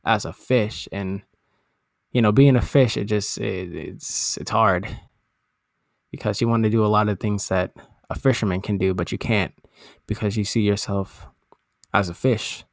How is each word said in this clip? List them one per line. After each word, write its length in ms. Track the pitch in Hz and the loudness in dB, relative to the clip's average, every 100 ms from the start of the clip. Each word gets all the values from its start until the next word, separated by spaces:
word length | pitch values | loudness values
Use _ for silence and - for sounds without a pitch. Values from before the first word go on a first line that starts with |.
as 220 | - 110 | 0 0
a 80 | 90 | -2
fish, 560 | - - 127 107 - - | -12 0 0 0 -6 -10
and, 300 | 101 95 95 _ _ _ _ _ _ _ _ _ | -8 -6 -8 _ _ _ _ _ _ _ _ _
you 100 | 127 | 2
know, 100 | 110 | 4
being 240 | 104 139 123 | 6 6 6
a 60 | |
fish, 340 | - 143 123 - | 4 4 4 0
it 80 | |
just, 320 | 107 107 - - | -2 -2 -2 -6
it, 380 | 110 95 90 | -6 -6 -8
it's, 640 | 80 78 101 - - - - | -10 -10 -12 -10 -6 -6 -8
it's 120 | - | -2
hard, 380 | 113 107 92 82 - - _ _ _ _ _ _ _ _ _ _ | 2 4 2 -2 -12 -16 _ _ _ _ _ _ _ _ _ _
because 300 | - 110 101 | -6 -4 -2
you 80 | 117 | 0
want 140 | 117 | 2
to 60 | 110 | 2
do 160 | 110 107 | 4 4
a 20 | |
lot 220 | 107 107 | 4 2
of 100 | 101 | 0
things 280 | 104 101 - | -2 -2 0
that 280 | 95 92 - - _ _ | -2 -2 -8 -20 _ _
a 100 | - | -2
fisherman 440 | 135 120 104 92 | 0 2 0 -2
can 160 | - 101 | -2 0
do, 160 | 95 | 0
but 180 | 92 87 | 0 -4
you 60 | - | -6
can't, 340 | - 107 92 _ _ _ - _ - | -2 -2 -2 _ _ _ -20 _ -8
because 320 | 107 107 107 | -4 -2 -2
you 60 | |
see 180 | 101 113 | -2 0
yourself 640 | 104 104 - 98 95 - - _ _ _ _ _ _ | 2 0 -2 -4 -4 -12 -20 _ _ _ _ _ _
as 160 | - 90 | -2 -2
a 60 | |
fish. 500 | 85 131 110 - - - | 0 0 0 -4 -12 -18